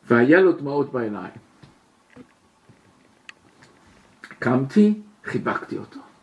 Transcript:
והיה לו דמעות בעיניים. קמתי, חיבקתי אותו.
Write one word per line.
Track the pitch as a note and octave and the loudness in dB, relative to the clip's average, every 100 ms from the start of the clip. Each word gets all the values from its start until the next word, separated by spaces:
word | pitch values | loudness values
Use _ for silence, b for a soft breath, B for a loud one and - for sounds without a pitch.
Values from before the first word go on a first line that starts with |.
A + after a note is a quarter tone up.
| - | 2
והיה | A#2 B2 F3 | 2 4 4
לו | F#3+ | 4
דמעות | - C#3 C#3+ C#3 | 0 -4 -4 -4
בעיניים. | B2+ A2 G2+ F#2 - _ _ - _ _ _ _ - - _ _ _ _ _ _ _ _ _ - _ _ _ - _ _ _ _ _ - - | -6 -6 -8 -14 -18 _ _ -20 _ _ _ _ -20 -20 _ _ _ _ _ _ _ _ _ -20 _ _ _ -20 _ _ _ _ _ -20 -8
קמתי, | A#2 B2+ C3+ G#3+ G#3 G#3+ - _ | -2 -2 0 4 4 2 -8 _
חיבקתי | - A2+ - - - G#2 | -10 -6 -6 -8 -8 -12
אותו. | G#2 - - _ | -14 -20 -20 _